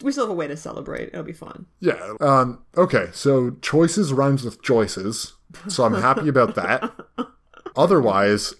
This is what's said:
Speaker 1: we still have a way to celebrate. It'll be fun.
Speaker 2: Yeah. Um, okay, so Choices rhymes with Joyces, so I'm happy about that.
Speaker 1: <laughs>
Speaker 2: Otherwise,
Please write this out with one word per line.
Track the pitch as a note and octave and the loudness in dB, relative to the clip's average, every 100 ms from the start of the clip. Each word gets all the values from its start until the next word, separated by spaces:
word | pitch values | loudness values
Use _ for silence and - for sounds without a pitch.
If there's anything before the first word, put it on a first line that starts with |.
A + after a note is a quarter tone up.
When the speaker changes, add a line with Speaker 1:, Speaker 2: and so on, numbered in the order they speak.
Speaker 1:
we | C4+ | -4
still | C#4 | -2
have | A3 | -2
a | |
way | E3+ D3 | -4 -6
to | D3+ | -8
celebrate. | - - - - - | -12 -12 -10 -10 -10
It'll | - | -12
be | D#3 | -12
fun. | D#3+ - - - _ | -14 -18 -18 -20 _
Speaker 2:
Yeah. | F#3 - G2+ A2 | -2 -2 -6 -4
Um, | D3 C3+ B2 A#2+ - - | 2 4 2 -4 -4 0
okay, | F3+ A#2+ F2 | 2 2 -2
so | - C#3 C3+ B2 - | -2 0 2 0 -4
Choices | - D3+ E3 G#3 D#3+ | -2 2 2 2 0
rhymes | C3 C#3 C#3 | 2 2 0
with | A#2+ - | -2 -6
Joyces, | - A#2 G2+ F#2+ G2 A2 - - _ - G3 | 0 2 2 -2 -6 -8 -10 -16 _ -16 -8
so | F3 | 0
I'm | A#2 | 0
happy | F#3 B2+ C3+ D3+ | 2 2 2 2
about | C3+ A2+ | 2 2
that. | G#2+ F2+ B2 A#3 - - - | 0 -2 -2 -4 -12 -14 -10
Speaker 1:
<laughs> | C4 _ _ - - - | -10 _ _ -20 -6 2
Speaker 2:
Otherwise, | E3+ F3+ A#2 F#2+ G2+ G#2 - | 4 4 4 4 4 2 -2